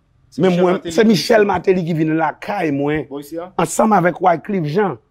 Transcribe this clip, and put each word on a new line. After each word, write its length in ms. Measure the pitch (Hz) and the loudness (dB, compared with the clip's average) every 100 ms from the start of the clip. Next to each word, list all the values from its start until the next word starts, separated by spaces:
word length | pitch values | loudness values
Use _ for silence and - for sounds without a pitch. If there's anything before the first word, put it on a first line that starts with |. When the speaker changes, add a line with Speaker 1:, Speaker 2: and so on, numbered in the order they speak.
| _ _ _ | _ _ _
Speaker 1:
C'est 120 | - | 0
Speaker 2:
Mais 60 | 185 | 0
Speaker 1:
Michel 140 | 175 | 2
Speaker 2:
moi, 100 | 180 | 2
Speaker 1:
Martelly 220 | 185 175 | 0 -2
Speaker 2:
c'est 80 | 196 | 2
Speaker 1:
qui 60 | 220 | 4
Speaker 2:
Michel 280 | 180 - 220 | 4 2 2
Speaker 1:
vient. 80 | 202 | 2
Speaker 2:
Martelly 380 | 185 190 185 | 0 0 0
qui 100 | 165 | 0
vient 200 | 156 160 | -2 0
là, 200 | 156 156 - | 0 -2 -6
caille 320 | - 202 165 | -8 -4 -2
moi. 320 | 139 143 151 135 | -2 -2 -4 -6
Speaker 1:
Bon, 100 | 139 | -12
ici, 180 | 143 165 | -12 -12
hein? 140 | 180 190 | -8 -4
Speaker 2:
Ensemble 360 | 165 - 220 | -4 0 2
avec 280 | 202 170 156 | 4 2 0
Wycliffe 440 | 180 165 - 196 151 | 0 0 -2 -4 -2
Jean. 320 | 170 196 123 _ | -2 -2 -4 _